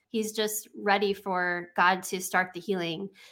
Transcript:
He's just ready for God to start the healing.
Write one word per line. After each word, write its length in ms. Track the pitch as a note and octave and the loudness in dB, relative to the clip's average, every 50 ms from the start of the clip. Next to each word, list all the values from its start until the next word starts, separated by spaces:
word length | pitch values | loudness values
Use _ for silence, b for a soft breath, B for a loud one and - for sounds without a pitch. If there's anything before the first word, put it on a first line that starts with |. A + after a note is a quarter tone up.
| _ _ | _ _
He's 220 | - A3 G#3+ G#3+ | -4 -2 -2 -2
just 360 | G#3+ A3+ G#3+ G#3+ G#3+ - - - - | -2 -2 -2 -2 -2 -6 -8 -10 -14
ready 340 | A3 G#3 G3+ G3 G#3 G#3+ G3 | -4 2 2 4 4 4 0
for 580 | G3 - - G3 F#3 F3+ F3+ F3+ F3 F3 F3 - - | 0 -2 -2 -2 0 0 0 0 -2 -4 -6 -6 2
God 280 | G3 F3+ F3+ F#3+ F3+ F#3 | 4 4 6 4 4 0
to 180 | - G3 F#3 | -6 -6 -6
start 300 | F#3+ - - G#3 F#3 F3+ - | -6 0 0 0 0 0 -6
the 60 | F3 | -10
healing. 500 | - - F#3+ F3+ E3+ E3 D#3+ F#3+ G3 G3 B B B B | -4 -2 -2 -2 0 -2 -4 -4 -8 -10 B B B B